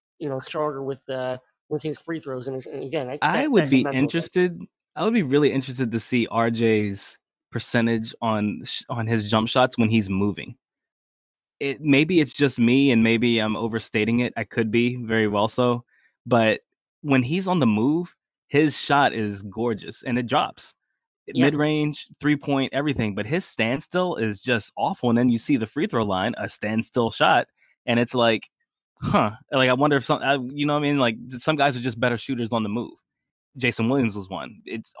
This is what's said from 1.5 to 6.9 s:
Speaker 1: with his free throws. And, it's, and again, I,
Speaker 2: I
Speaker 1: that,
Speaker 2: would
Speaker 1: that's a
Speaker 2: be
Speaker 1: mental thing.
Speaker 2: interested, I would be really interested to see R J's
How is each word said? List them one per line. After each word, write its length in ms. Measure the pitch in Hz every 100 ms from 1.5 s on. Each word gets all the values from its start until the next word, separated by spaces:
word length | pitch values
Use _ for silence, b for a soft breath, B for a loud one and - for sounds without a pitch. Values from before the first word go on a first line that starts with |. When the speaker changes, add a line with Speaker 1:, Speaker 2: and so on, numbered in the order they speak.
| _ _
Speaker 1:
with 120 | 147
his 160 | 156 139
free 200 | - 160
throws. 280 | 143 131 127
And, 100 | 131
it's, 80 | -
and 180 | 139
again, 260 | 143 143 127
I, 80 | 143
Speaker 2:
I 200 | 151 202
Speaker 1:
that, 80 | 302
Speaker 2:
would 100 | 220
Speaker 1:
that's 60 | 143
a 20 |
Speaker 2:
be 120 | 131
Speaker 1:
mental 100 | 139
thing. 100 | 127
Speaker 2:
interested, 580 | 147 165 170 185 180 170 - _ _ 151
I 80 | 196
would 80 |
be 100 | 233
really 300 | 139 143 143
interested 380 | 135 131 123 120
to 80 | 113
see 260 | - 123 107
R 240 | 113 117
J's 680 | 113 113 110 104